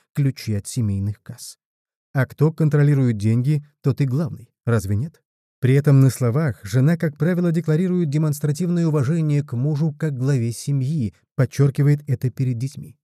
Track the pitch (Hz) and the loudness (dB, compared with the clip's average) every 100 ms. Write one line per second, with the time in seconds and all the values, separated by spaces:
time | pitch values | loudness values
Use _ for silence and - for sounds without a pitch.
0 | _ - 139 - - 101 - 127 107 98 | _ -2 -2 -2 -4 -4 -4 -4 -2 -2
1 | 98 104 - 117 - - _ _ _ _ | -4 -6 -14 -18 -18 -20 _ _ _ _
2 | _ 139 123 - 151 160 156 147 147 139 | _ -4 -2 0 0 2 2 4 4 4
3 | 123 107 107 117 131 151 - _ 139 127 | 2 0 0 0 0 -2 -4 _ -4 0
4 | 135 131 143 101 - _ - 113 92 104 | -2 -2 -4 -8 -16 _ -2 -2 0 -2
5 | 160 - _ _ _ _ 123 139 147 139 | -4 -10 _ _ _ _ 2 2 4 6
6 | 135 - 120 127 160 - 95 131 139 165 | 6 2 0 0 -2 -4 -4 2 2 2
7 | 165 147 165 180 175 165 160 156 185 180 | -2 -2 -2 0 0 0 0 0 0 0
8 | 160 151 156 147 151 147 180 170 165 151 | 0 0 0 0 -2 -2 -2 0 0 0
9 | 123 170 156 143 147 117 143 147 160 147 | 0 0 0 0 -2 -4 -2 0 -2 -2
10 | 156 127 131 135 117 113 - 139 131 160 | -6 -2 0 0 -2 -4 -4 -2 -2 -2
11 | 104 - _ - 127 - 143 - 143 147 | -4 -8 _ -2 -2 2 0 2 2 2
12 | 147 123 127 - 127 117 135 135 - - | -2 -4 -4 -4 -4 -4 -6 -10 -18 -20